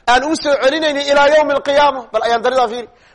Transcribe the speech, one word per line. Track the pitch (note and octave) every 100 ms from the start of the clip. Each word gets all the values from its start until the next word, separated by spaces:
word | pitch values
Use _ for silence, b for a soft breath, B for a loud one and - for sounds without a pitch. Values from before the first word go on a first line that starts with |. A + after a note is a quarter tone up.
| -
aan | B3
u | D4 D#4+
soo | D4 C4
celinaynin | C4 D#4 D#4 C#4+ C#4+
ilaa | C#4+ C#4+
yawmi | D4+ D4
alqiyaama. | C#4 C#4 C#4 C#4+ C4+ A3+
Bal | A3
ayaan | A3 A#3
daridaa | A#3+ C4 A#3
fiiri. | A#3+ A3 b b